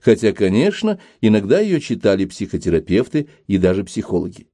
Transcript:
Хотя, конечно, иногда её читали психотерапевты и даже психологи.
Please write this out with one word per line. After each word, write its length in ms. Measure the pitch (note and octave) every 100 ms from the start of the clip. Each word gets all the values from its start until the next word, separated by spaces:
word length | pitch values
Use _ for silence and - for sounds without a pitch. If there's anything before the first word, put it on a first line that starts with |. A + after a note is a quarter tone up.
Хотя, 320 | - G#2+ A2
конечно, 680 | F#2+ G2+ G2 F3+ - G#3+ G3+ - _
иногда 380 | G#3+ G#3+ G2 D#3+
её 200 | G#3+ E3+
читали 460 | - A#2 G#2+ F#2+ F#2+
психотерапевты 1000 | - G2 F#2 F#2+ E2 D#2+ F2+ B2+ D3+ D3 _ -
и 100 | G2
даже 280 | F2+ F#2
психологи. 640 | F#2+ - G#2 F2+ - - -